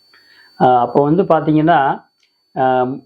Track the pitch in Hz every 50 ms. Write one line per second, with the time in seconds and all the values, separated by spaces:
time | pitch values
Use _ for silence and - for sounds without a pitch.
0 | _ _ _ _ _ _ _ _ _ _ _ - 180 131 123 120 120 - - 143
1 | 143 147 160 180 196 - 165 156 147 156 151 156 151 165 170 151 135 143 175 214
2 | - _ _ _ _ _ _ _ _ _ - 131 131 131 127 127 127 127 139 -
3 | -